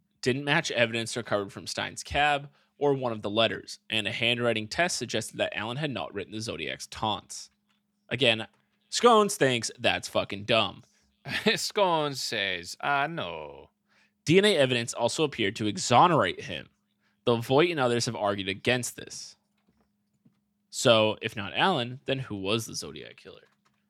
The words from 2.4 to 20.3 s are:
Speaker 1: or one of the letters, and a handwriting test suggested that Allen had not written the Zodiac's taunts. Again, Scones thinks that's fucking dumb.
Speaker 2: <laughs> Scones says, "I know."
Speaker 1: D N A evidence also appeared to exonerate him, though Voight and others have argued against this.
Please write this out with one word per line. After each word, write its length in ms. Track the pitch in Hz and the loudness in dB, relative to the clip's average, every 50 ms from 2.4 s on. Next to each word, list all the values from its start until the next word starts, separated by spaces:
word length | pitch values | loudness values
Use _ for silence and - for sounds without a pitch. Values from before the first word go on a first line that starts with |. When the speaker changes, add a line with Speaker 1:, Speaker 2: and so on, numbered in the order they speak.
| 143 143 _ _ _ _ _ _ | -4 -8 _ _ _ _ _ _
Speaker 1:
or 140 | 139 143 139 | 0 0 0
one 180 | 135 127 123 113 | 0 -2 -4 -6
of 100 | 110 107 | -4 -6
the 80 | 104 | -2
letters, 480 | 101 110 113 107 - - - - - - _ _ | 2 2 2 2 2 -4 -10 -14 -18 -18 _ _
and 180 | 110 110 104 | -4 -2 -2
a 60 | 98 104 | -2 -2
handwriting 560 | - 120 117 120 117 120 120 113 110 107 107 | 0 0 0 0 2 2 0 0 0 -4 -6
test 300 | - - 117 123 - - | -2 -2 -2 -2 -2 -6
suggested 400 | 123 110 - 110 110 - - 101 | -6 -4 -4 -6 -6 -6 -4 -4
that 180 | 104 92 - | -4 -2 -2
Allen 220 | 82 104 113 120 135 | -6 -6 -6 -6 -6
had 120 | 160 151 | -6 -6
not 220 | 123 98 78 - - | -6 -8 -8 -8 -8
written 200 | 98 92 - 95 | -10 -10 -8 -10
the 80 | 110 | -10
Zodiac's 460 | 113 113 85 80 80 65 65 - - - | -8 -8 -8 -8 -8 -8 -8 -10 -12 -16
taunts. 600 | - - - 110 104 90 - _ - - - - _ _ _ _ _ _ _ _ _ _ _ _ | -10 -4 -2 -2 -2 -4 -6 _ -16 -16 -16 -18 _ _ _ _ _ _ _ _ _ _ _ _
Again, 360 | - 127 135 120 113 110 113 - _ _ _ _ _ _ _ _ | -2 2 4 4 4 4 0 -10 _ _ _ _ _ _ _ _
Scones 460 | - - - 240 233 214 208 196 - | -6 4 8 8 8 8 6 4 2
thinks 340 | - 147 135 127 117 107 - - - | 2 2 2 4 2 -2 -6 -8 0
that's 300 | 117 104 90 90 - - | 2 2 2 2 -2 -2
fucking 360 | - 104 90 - 104 98 104 | -2 -2 -2 -2 -6 -10 0
dumb. 380 | 104 120 113 107 95 - - - _ _ _ _ _ _ _ | 2 4 4 4 2 -2 -6 -16 _ _ _ _ _ _ _
Speaker 2:
<laughs> 380 | _ 143 - - - 208 226 | _ -8 -8 0 0 0 0
Scones 640 | 175 - - - 214 202 180 170 160 151 143 135 127 | 0 -2 -4 0 2 2 4 2 2 0 -2 -4 -6
says, 560 | - - - 110 98 98 92 87 85 90 - - | -6 -6 -4 -2 -2 -2 -4 -6 -8 -12 -14 -6
"I 260 | - 143 143 139 139 | -4 -2 0 0 -2
know." 640 | 156 170 165 - 87 85 80 76 73 69 69 73 _ _ _ _ _ _ _ _ _ _ _ _ | -2 -4 -6 -8 -8 -8 -10 -12 -14 -16 -18 -20 _ _ _ _ _ _ _ _ _ _ _ _
Speaker 1:
D 100 | - 160 190 | 4 4 6
N 60 | 196 | 6
A 120 | 214 202 | 6 4
evidence 360 | 151 139 127 127 120 117 117 - | 4 4 2 2 0 -2 -4 -4
also 320 | - 117 120 - - 160 | -2 -2 -2 0 0 -2
appeared 320 | 147 - - 107 98 113 | -2 -2 -2 -2 -2 -2
to 100 | - 113 | -2 -4
exonerate 760 | 104 98 - - - 120 123 156 180 170 135 104 92 - - - | -4 -2 -4 0 4 6 8 8 8 6 4 2 2 0 -6 -10
him, 260 | - 90 73 - - _ _ _ _ _ _ _ _ _ _ _ | -10 -10 -10 -12 -14 _ _ _ _ _ _ _ _ _ _ _
though 120 | 127 120 | 0 0
Voight 340 | 113 117 - 131 139 170 180 | 0 2 2 4 4 4 4
and 100 | 170 151 | 2 0
others 240 | 131 123 120 120 117 | 0 2 2 0 0
have 100 | - 113 | -2 -4
argued 320 | - 104 101 101 98 95 95 | -2 -2 -2 -2 -2 -4 -6
against 480 | 95 101 - 123 123 127 120 - - | -6 -2 0 0 0 0 -2 -6 -10
this. 400 | - - - - - - - - _ _ _ _ _ _ _ _ _ _ _ _ _ _ _ _ _ _ _ | -12 -16 -14 -14 -16 -16 -18 -20 _ _ _ _ _ _ _ _ _ _ _ _ _ _ _ _ _ _ _